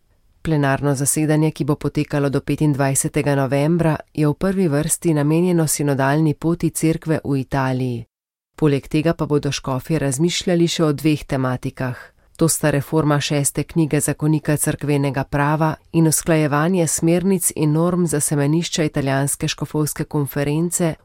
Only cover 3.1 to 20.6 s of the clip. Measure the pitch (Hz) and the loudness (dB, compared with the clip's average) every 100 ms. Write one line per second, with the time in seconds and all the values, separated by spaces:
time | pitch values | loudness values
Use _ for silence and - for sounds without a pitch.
3.1 | 151 143 139 135 139 147 170 165 151 - | -2 0 0 0 0 2 2 2 0 -6
4.1 | - 151 147 190 190 180 143 156 - 170 | -2 0 0 -2 0 0 0 -2 -2 0
5.1 | 151 147 160 180 170 156 - 147 135 135 | 0 2 2 2 2 0 0 0 0 2
6.1 | 151 160 143 160 170 165 - 160 160 160 | 2 2 0 -2 0 -2 0 0 0 -2
7.1 | 151 - 139 127 139 131 127 127 117 117 | -2 0 -4 -2 -2 -2 -2 -2 -6 -10
8.1 | _ _ _ _ - 156 139 - 156 156 | _ _ _ _ -2 0 0 0 0 0
9.1 | 170 147 147 139 131 - 131 - 156 139 | -2 0 0 -2 -6 -6 -6 -2 -2 -2
10.1 | 131 170 - - 175 170 - 160 143 156 | 0 0 0 0 2 2 2 0 2 0
11.1 | 147 - 139 131 127 135 - 131 120 - | 0 -2 -4 -2 -4 -6 -6 -8 -8 -14
12.1 | _ _ - 160 - 151 143 - 160 147 | _ _ 0 0 2 0 0 0 0 2
13.1 | 143 - 147 143 - 147 165 151 147 147 | 2 0 -2 -2 -4 -4 0 2 2 -2
14.1 | 143 151 156 - 147 - 139 143 147 143 | -2 0 0 0 -2 0 -2 0 0 0
15.1 | 131 135 143 143 156 160 - _ 165 160 | -2 -2 0 0 2 0 -2 _ 2 2
16.1 | 151 - 156 151 147 160 190 165 - 165 | 2 2 2 2 2 2 2 0 0 2
17.1 | 175 180 190 - - 151 151 175 175 170 | 2 2 0 0 0 0 2 2 0 0
18.1 | 147 - 147 143 160 165 - 151 151 135 | 0 -2 0 2 0 -2 -2 -2 -2 -2
19.1 | 135 139 - 156 - 147 151 151 - 113 | 0 -2 -2 -6 -6 -6 -4 -4 -4 -4
20.1 | 151 139 - 143 151 | -4 -4 -2 -2 0